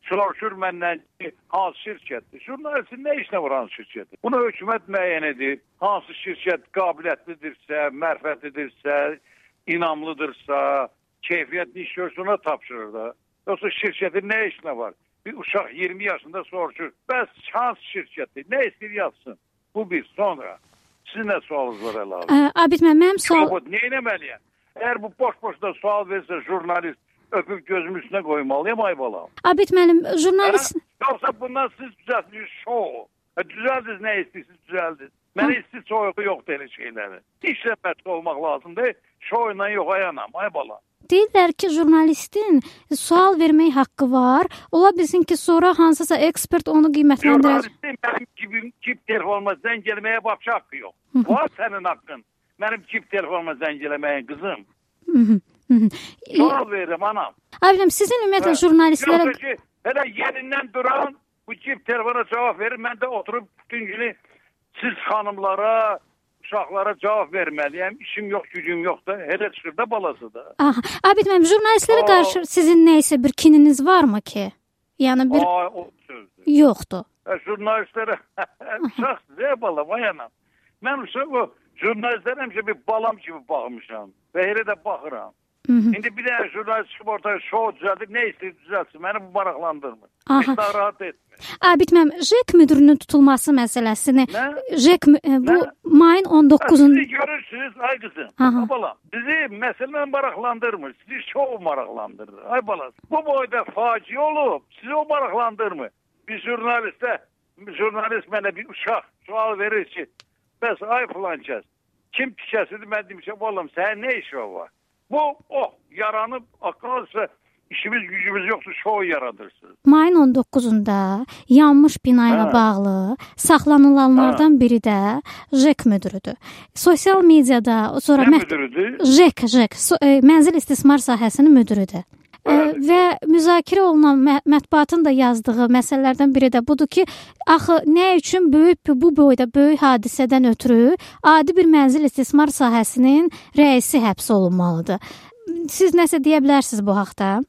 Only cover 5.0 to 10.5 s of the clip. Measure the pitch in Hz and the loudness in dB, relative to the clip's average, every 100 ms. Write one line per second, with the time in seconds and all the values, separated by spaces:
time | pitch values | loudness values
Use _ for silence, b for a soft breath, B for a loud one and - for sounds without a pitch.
5 | 180 160 156 127 135 135 _ _ 190 196 | -4 -4 -6 -6 -8 -8 _ _ -4 -4
6 | - - 190 170 180 170 _ 190 180 156 | -8 -16 -14 -8 -6 -6 _ -6 -6 -6
7 | 165 143 170 160 151 127 _ 151 147 135 | -8 -8 -10 -18 -18 -20 _ -8 -8 -6
8 | 165 147 151 147 147 139 135 _ 147 143 | -8 -6 -8 -12 -14 -14 -14 _ -6 -4
9 | 143 156 _ _ _ _ - 170 165 151 | -4 -10 _ _ _ _ -10 -6 -6 -6
10 | 160 147 151 123 - | -10 -10 -10 -12 -8